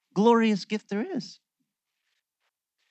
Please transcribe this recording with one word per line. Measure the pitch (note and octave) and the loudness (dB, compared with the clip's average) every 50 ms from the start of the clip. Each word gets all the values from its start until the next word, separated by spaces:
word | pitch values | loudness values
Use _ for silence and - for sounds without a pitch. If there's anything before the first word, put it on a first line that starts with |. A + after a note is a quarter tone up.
| _ _ - | _ _ -2
glorious | F3 G#3 A#3 A#3 A3+ A3+ A3 G#3+ F3+ - | 2 4 4 4 4 4 2 0 -2 -4
gift | - G#3 G#3 - _ | -6 -8 -10 -8 _
there | G3 G3+ A#3+ | -8 -8 -8
is. | F#4+ F#4 B3 - - - - _ _ _ _ _ _ _ _ _ _ _ _ _ _ _ _ _ _ _ _ _ _ _ _ _ _ _ _ _ _ | -8 -8 -10 -10 -12 -16 -20 _ _ _ _ _ _ _ _ _ _ _ _ _ _ _ _ _ _ _ _ _ _ _ _ _ _ _ _ _ _